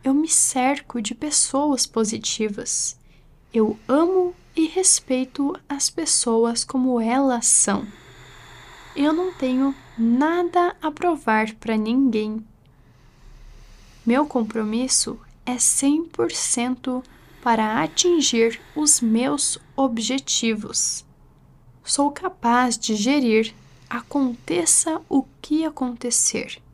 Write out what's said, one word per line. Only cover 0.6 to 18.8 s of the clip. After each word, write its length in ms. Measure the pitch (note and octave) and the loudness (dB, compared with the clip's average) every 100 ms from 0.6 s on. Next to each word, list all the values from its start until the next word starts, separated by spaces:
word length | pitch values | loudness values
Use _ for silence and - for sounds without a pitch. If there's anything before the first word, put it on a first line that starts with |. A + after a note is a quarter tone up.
| B3+ C#4+ - A#3+ | 0 0 -4 -6
de 140 | G#3 | -6
pessoas 720 | A#3 D4+ D4 - C4+ D4 C4 - | -6 -2 -2 0 0 0 0 0
positivas. 1120 | A3+ A3 A3 - - G#3+ G#3 - - - - - - - - _ | -2 -2 -4 -6 -4 -4 -4 -6 -4 -4 -8 -20 -20 -20 -20 _
Eu 260 | A#3 G#3+ G#3+ - | 0 0 0 0
amo 480 | C#4 F4 F#4 F4+ F4 - - | 2 4 2 0 -4 -8 -2
e 80 | D#4+ | 0
respeito 920 | F#4 F#4 - - B3+ B3+ - C#4 - _ | 2 2 0 0 -2 -2 -2 -4 -4 _
as 200 | C#4 - | -6 -4
pessoas 760 | - D#4 - A#3+ A3+ A#3 A#3 | -4 -2 -2 2 2 2 -2
como 360 | - C4 B3+ A#3+ | -4 -2 0 0
elas 460 | A3 B3+ C#4 A#3+ - | 0 2 2 0 2
são. 400 | - - G3+ - - - - - - - - - - - - | 2 2 0 -4 -16 -20 -20 -20 -20 -20 -20 -20 -20 -14 0
Eu 160 | C#4+ | 0
não 200 | D#4+ F#4 | 2 -2
tenho 400 | - C4 B3+ C4+ C4+ - - | -2 -2 2 0 -2 -12 -2
nada 800 | A3+ B3 D4+ E4+ F4 F4 F4 - | 2 4 2 2 2 2 2 0
a 80 | D#4 | -6
provar 640 | D4+ F4+ D4+ - G#3+ A3 | -2 0 0 0 0 0
pra 220 | A3 - A3 | -4 -4 -2
ninguém. 680 | G#3+ B3+ C4+ G#3+ G#3+ A3 G#3+ _ _ _ - _ - _ - - - - - - - - | 0 2 2 2 -2 -6 -12 _ _ _ -20 _ -20 _ -20 -20 -20 -20 -20 -20 -20 -6
Meu 220 | A3+ B3 D4 | 0 2 2
compromisso 920 | B3+ A3 A3+ G#3+ A3+ B3+ - - A3+ - - - | -2 -2 -4 -4 -2 0 -2 -2 -8 -18 -16 -10
é 120 | B3 | -2
cem 460 | - - C#4 D4+ | 0 2 2 0
por 280 | E4+ - E4+ | -2 -2 -2
cento 720 | - - - A#3+ B3+ - B3+ - - - - | -2 -4 -2 -2 -4 -4 -6 -8 -20 -20 -6
para 400 | B3 A3+ G#3+ A3+ | 0 2 2 0
atingir 760 | D#4+ - F4+ E4+ - A#3 A3+ A3+ - | -2 0 2 4 2 4 2 0 -12
os 260 | - | -2